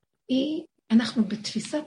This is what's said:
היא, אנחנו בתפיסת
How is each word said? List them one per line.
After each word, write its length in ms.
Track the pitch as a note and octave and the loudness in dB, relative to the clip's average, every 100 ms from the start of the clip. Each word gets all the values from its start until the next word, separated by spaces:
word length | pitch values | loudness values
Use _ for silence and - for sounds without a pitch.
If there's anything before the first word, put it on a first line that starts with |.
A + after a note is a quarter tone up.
| _ _ - | _ _ -2
היא, 380 | C4 D4+ D#4+ - _ - | 0 0 -4 -8 _ 4
אנחנו 320 | A3+ A3+ B3 | 4 4 0
בתפיסת 600 | G3 G#3 - A3 - D4+ | 0 -2 -6 -8 -4 -6